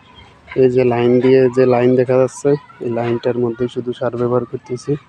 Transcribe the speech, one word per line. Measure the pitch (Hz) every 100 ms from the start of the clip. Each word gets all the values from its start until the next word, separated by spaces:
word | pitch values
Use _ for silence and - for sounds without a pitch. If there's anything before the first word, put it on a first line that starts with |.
| - - - - - -
এই | 131 123
যে | 127
লাইন | 117 120 123
দিয়ে | 127 131 131 123
যে | 127
লাইন | 120 123 127
দেখা | 123 127
যাচ্ছে, | 127 - 143 147 - - 123
এই | 117
লাইনটার | 117 120 127 120
মধ্যে | 120 113 123
শুধু | 127 120 120
সার | 120 117
ব্যবহার | 120 123 120
করতেছি | 131 - 127 - 147